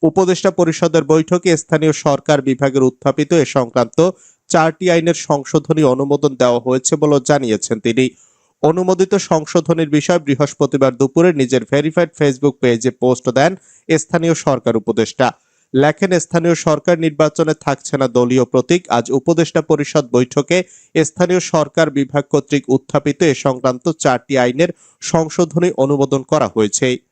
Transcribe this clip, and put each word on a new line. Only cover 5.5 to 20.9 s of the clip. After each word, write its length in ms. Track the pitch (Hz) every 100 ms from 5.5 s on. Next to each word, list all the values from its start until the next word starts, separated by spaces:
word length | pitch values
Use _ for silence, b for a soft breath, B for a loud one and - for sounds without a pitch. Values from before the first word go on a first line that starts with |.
| 160 151 156
অনুমোদন 520 | 147 127 139 143 143 127
দেওয়া 240 | 127 120
হয়েছে 360 | 120 131 - 156
বলে 240 | 151 143
জানিয়েছেন 560 | 123 147 131 107 - 110
তিনি। 300 | 117 117 131 b b b b b
অনুমোদিত 520 | 151 170 185 185 190
সংশোধনীর 760 | 202 - 165 151 175 156 165 156
বিষয়ে 300 | 147 143 175
বৃহস্পতিবার 760 | 143 135 147 - 143 143 135 123
দুপুরে 360 | 135 165 175
নিজের 300 | 156 131 131 113
ভেরিফাইড 400 | 143 147 156 170 -
Facebook 380 | 147 131 147 131
পেজে 300 | 127 117 123
পোস্ট 400 | - 127 123 -
দেন 260 | 120 147 185 b b b
স্থানীয় 460 | 160 - 175 165
সরকার 420 | 160 - 131 - 113
উপদেষ্টা। 560 | 104 110 110 - 127 - _ _ _
লেখেন, 440 | 131 147 151 196 180
"স্থানীয় 360 | - 170 170
সরকার 440 | 165 - 151 160 170
নির্বাচনে 560 | 160 147 156 - 156
থাকছে 440 | 151 - 139 - 139
না 100 | 131
দলীয় 360 | 120 123 127
প্রতীক। 380 | 123 131 123 175 -
আজ 220 | 120 117
উপদেষ্টা 520 | 131 131 165 165 170
পরিষদ 420 | 156 151 143 156 131
বৈঠকে 500 | 123 127 - 143 175 180 b b